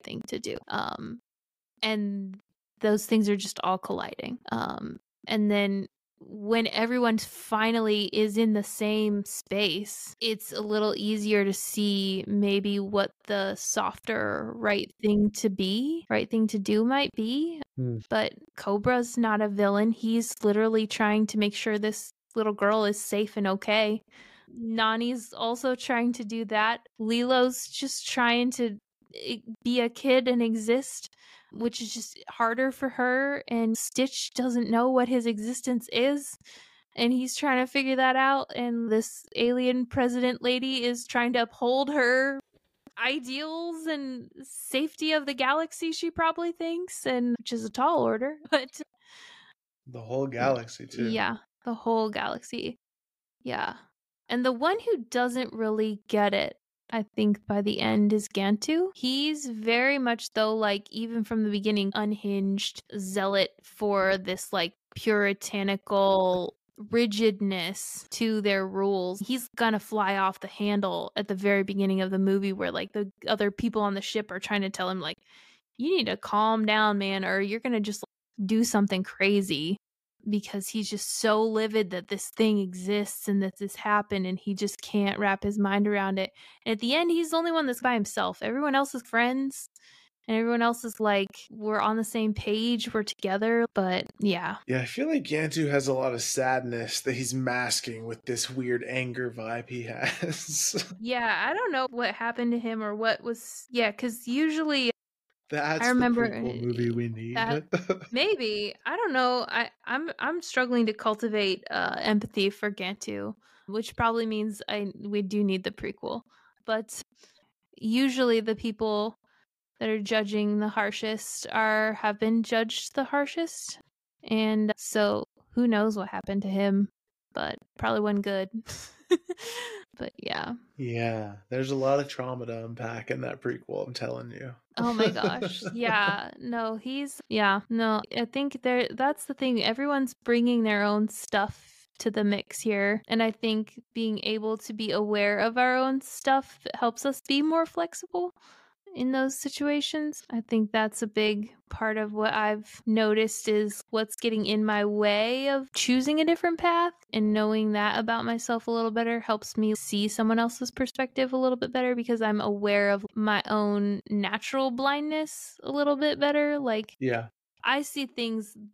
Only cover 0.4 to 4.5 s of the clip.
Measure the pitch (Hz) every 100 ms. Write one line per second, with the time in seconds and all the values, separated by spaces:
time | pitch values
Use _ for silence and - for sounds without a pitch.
0.4 | - - - - - - - 240 _ _
1.4 | _ _ _ _ 220 214 202 202 196 190
2.4 | _ _ _ _ 214 208 214 220 208 202
3.4 | 196 - - 185 - 185 - - - 247
4.4 | -